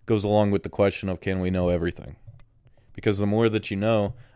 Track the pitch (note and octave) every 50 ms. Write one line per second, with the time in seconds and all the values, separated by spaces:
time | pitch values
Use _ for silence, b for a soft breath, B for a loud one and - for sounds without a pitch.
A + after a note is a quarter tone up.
0 | _ - A2+ G#2 G2+ G#2 G#2 G#2+ G#2 G2+ G2+ F#2+ - E2+ - - G2+ G2 - -
1 | - F#2+ F#2 - - G2 F#2+ F#2 F2+ F#2 F#2 F2+ F2+ F2 F2+ F2 E2+ E2+ - -
2 | - - - - - - - - - _ _ _ _ - - _ _ - - -
3 | - A2+ G2+ G2 G2+ G2+ G#2 A2+ A#2 A2 G#2+ G#2+ - - G#2 G2 G#2 A2+ A2+ G#2+
4 | G2+ G2 b b b b b